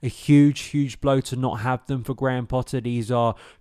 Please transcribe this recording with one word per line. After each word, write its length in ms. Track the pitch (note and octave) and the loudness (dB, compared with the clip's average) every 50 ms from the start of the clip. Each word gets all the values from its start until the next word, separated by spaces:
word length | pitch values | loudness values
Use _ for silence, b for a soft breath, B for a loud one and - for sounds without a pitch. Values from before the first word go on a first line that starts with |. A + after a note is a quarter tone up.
| - | -6
a 60 | B2 | -6
huge, 540 | - - - - D3 C#3+ D3 D3 C#3 - - | -6 -6 2 6 6 8 8 6 4 0 -6
huge 380 | - - D3 C#3+ C3 - - | -6 -2 -2 -2 -2 -4 -4
blow 200 | - C#3 C3+ C3+ | 0 0 0 0
to 160 | C3 - C3 | 0 -2 -4
not 240 | B2+ C3 B2+ - G#2+ | -4 -4 -4 -4 -4
have 260 | A2 B2+ B2+ A#2 - | -2 -2 -2 -4 -4
them 160 | - C#3 B2+ A2 | -4 -6 -4 -4
for 120 | - B2+ | -6 -6
Graham 340 | - C3+ C3 B2+ B2 B2 - | -2 -2 -2 -2 -2 -4 -2
Potter. 320 | C3 B2+ B2 - - B2+ | -2 -2 -2 -2 -4 -4
These 320 | A2+ A#2+ A#2+ A#2+ A2+ G#2+ B2 | -4 -2 -4 -4 -2 0 0
are 240 | A#2+ A#2 A2+ G#2+ B B B B B | 2 2 0 0 B B B B B